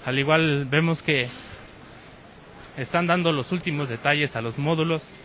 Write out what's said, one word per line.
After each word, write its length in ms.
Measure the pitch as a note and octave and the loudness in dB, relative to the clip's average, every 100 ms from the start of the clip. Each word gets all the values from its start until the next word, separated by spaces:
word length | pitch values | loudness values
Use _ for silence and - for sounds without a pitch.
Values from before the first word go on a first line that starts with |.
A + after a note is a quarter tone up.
| - | 0
Al 140 | C3 | 0
igual 460 | C#3 D#3+ D#3+ C#3+ C3+ | 4 4 4 2 2
vemos 380 | C#3+ E3 D#3+ | 2 2 0
que 260 | - C#3+ B2 - - - - - - - - - - - - - - - | 0 0 0 -6 -16 -18 -18 -20 -20 -20 -20 -20 -20 -20 -20 -20 -16 -10
están 320 | B2+ E3+ F3 | -2 0 2
dando 240 | F3+ E3 | 2 2
los 220 | D3+ B2 | 0 0
últimos 340 | F3+ F3 D3 C#3+ | -2 -2 -2 -2
detalles 480 | A2+ - D3 C#3+ A#2 | -2 0 2 0 -2
a 60 | |
los 160 | A2+ A2+ | -4 -2
módulos 600 | C#3+ D#3+ D#3+ D#3+ - - | 0 2 2 0 -4 -18